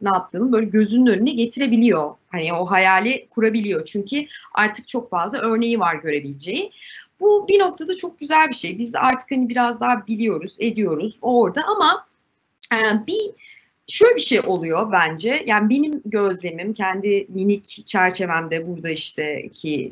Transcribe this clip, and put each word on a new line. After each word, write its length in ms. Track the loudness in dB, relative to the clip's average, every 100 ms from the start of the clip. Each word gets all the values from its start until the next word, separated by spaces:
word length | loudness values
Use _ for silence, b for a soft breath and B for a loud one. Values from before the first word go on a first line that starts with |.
ne 80 | -2
yaptığımı, 420 | -2 -2 -4 0
böyle 140 | 2 2
gözünün 400 | 2 4 4 4
önüne 260 | 4 2
getirebiliyor. 800 | 0 -2 0 2 4 4 4 0 -8 _
Hani 240 | -6 -4
o 120 | -4 0
hayali 640 | 2 4 4 2 -4 -6
kurabiliyor. 560 | 0 0 0 -2 -4 -4
Çünkü 400 | -6 -4 -6 -6 B B
artık 340 | 0 0 -2 -8
çok 220 | -8 -4
fazla 280 | -4 -4 -4
örneği 420 | -2 0 0 0
var 160 | 0 -2
görebileceği. 760 | -4 -4 -6 -12 -8 -8 -8 B B B B _
Bu 260 | 4 4 4
bir 120 | 4
noktada 380 | 4 0 -8 -8
çok 220 | -8 -12
güzel 300 | 0 2 2
bir 60 | 0
şey. 240 | -8 -8
Biz 160 | -6 0
artık 360 | 0 0 -2
hani 180 | -2 0
biraz 320 | 0 0 0
daha 260 | 0 0 -2
biliyoruz, 500 | -2 -2 -2 -6 -4
ediyoruz 580 | -4 0 0 0 -4 -4
orada 420 | 0 2 2 0
ama, 440 | -2 2 2 2 -4 _ _ _ _ _ -4
e, 340 | 0 2 0 -2
bir 240 | -4 -4 -10 b b b _ -12
şöyle 280 | 4 4 4
bir 60 |
şey 180 | 2 0
oluyor 520 | 2 -2 0 -2 2
bence. 520 | 2 2 0 -2 -2 0
Yani 220 | 2 4
benim 320 | 2 0 -2 -4
gözlemim, 680 | 0 0 -2 -6 -8 -8
kendi 520 | -4 -4 -2 0 0 -2
minik 540 | -2 0 0 -4 -18 -4
çerçevemde 800 | 2 2 0 -2 -2 -2 -6 -6
burada 220 | -8 -6
işte 600 | -6 -6 -6 -6 -6 -10
ki, 400 | -12 -6 -4 -6